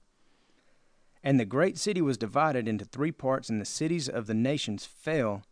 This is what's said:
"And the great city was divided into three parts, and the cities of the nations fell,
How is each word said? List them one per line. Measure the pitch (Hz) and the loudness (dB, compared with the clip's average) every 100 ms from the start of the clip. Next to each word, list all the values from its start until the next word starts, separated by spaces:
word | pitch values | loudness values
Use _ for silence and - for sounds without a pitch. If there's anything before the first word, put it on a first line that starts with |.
| _ _ _ _ _ _ _ _ _ _ _ _ | _ _ _ _ _ _ _ _ _ _ _ _
"And | 139 139 | 4 4
the | 101 | 4
great | 131 190 180 | 2 2 2
city | 208 185 | -2 2
was | 147 117 | 2 0
divided | 110 139 156 131 113 | -2 2 2 2 0
into | 107 101 | -2 -4
three | 123 156 | -4 -4
parts, | - 131 131 - | -2 -2 -2 -2
and | 110 | -4
the | 98 | -4
cities | - 160 170 127 | -4 -2 -2 -2
of | 120 110 | -4 -2
the | |
nations | 110 127 147 - 101 - | 0 2 0 -2 -6 -10
fell, | - - 156 113 101 - | -10 -2 0 0 -2 -8